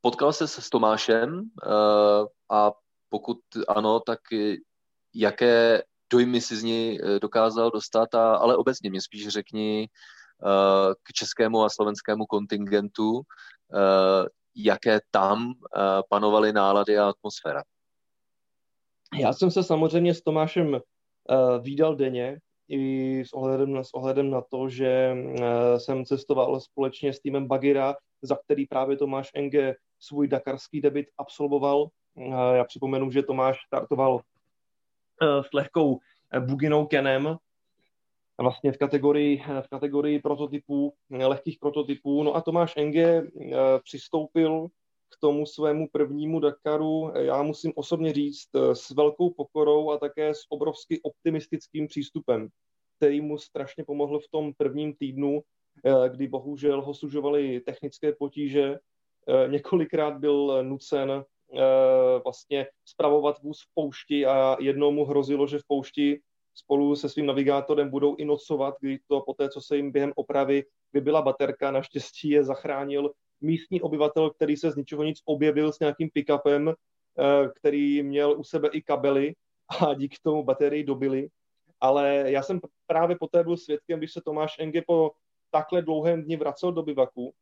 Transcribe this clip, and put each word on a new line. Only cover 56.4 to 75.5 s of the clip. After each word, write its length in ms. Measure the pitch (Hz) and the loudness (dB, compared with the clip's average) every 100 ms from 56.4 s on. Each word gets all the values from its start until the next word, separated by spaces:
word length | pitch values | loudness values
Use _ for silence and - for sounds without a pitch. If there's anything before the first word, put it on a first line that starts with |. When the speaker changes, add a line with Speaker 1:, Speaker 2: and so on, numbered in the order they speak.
| 135 143 143 139 | -8 -2 0 0
Speaker 2:
ho 120 | 139 | -4
sužovaly 640 | 143 151 147 143 147 139 123 | -10 -8 -4 -2 0 -2 -4
technické 520 | 123 127 143 - 151 | -8 -10 -12 -4 -4
potíže. 680 | 147 143 151 147 139 139 143 _ _ _ _ - | -2 -8 -6 -2 0 0 -2 _ _ _ _ 0
Eh, 200 | 131 131 | 2 4
několikrát 680 | 143 143 185 160 165 151 143 | 0 0 0 0 0 -2 -2
byl 460 | 147 143 143 135 | 0 2 2 0
nucen, 480 | 131 135 - 143 135 | -2 -8 -4 -4 -2
eh, 1080 | 135 139 _ _ 131 135 131 131 131 127 127 | -4 -8 _ _ 0 4 6 6 6 4 2
vlastně 440 | 127 123 _ 143 135 _ - | -2 -10 _ -6 -6 _ -20
spravovat 560 | - 147 147 147 147 | -2 2 4 2 -2
vůz 200 | 139 151 | -10 -14
v 120 | _ | _
poušti 520 | - 147 127 - 147 135 | -6 -6 -8 -4 0 2
a 320 | 135 131 131 | 4 2 2
jednou 320 | 135 139 147 | 0 2 2
mu 140 | 147 143 | 2 0
hrozilo, 420 | 143 135 143 143 | 0 0 0 0
že 120 | 147 | -2
v 80 | - | -4
poušti 540 | 143 131 - 143 147 _ _ _ - | -4 -4 -2 0 0 _ _ _ -20
spolu 400 | _ 143 143 147 | _ 0 2 0
se 140 | 147 | -4
svým 160 | 151 147 | -4 -2
navigátorem 640 | 139 139 139 139 147 143 | 0 2 0 0 0 0
budou 260 | 139 143 143 | 0 0 0
i 100 | 151 | -4
nocovat, 500 | 147 - 147 135 139 | -4 -2 -4 -4 -4
kdy 180 | 139 135 _ | -8 -8 _
to 140 | 139 | -2
poté, 280 | 131 131 139 | -2 -4 -4
co 120 | 139 | -4
se 160 | - 147 | -4 -2
jim 140 | 143 | 0
během 220 | 131 143 - | -2 -2 -4
opravy 500 | - 139 135 139 139 _ _ | -4 -2 2 0 0 _ _
vybila 280 | 143 139 156 | -2 2 2
baterka, 500 | 143 131 143 139 139 | 0 0 -2 -2 -2
naštěstí 580 | 135 131 147 - - 151 | -2 -4 -10 -12 -8 2
je 140 | 147 | 2
zachránil 680 | 135 135 151 139 143 139 147 - _ _ | 2 -2 -6 -6 -4 -4 -4 -6 _ _
místní 400 | 151 165 - 185 | -2 -2 -2 -4
obyvatel, 480 | 165 151 151 156 156 | -4 0 0 2 0
který 280 | - 151 147 | 0 -2 0
se 140 | 165 | -2
z 40 | 143 | -4
ničeho 280 | 139 151 | -8 -4
nic 160 | 151 147 - | -4 -4 -4
objevil 460 | 147 151 | 0 2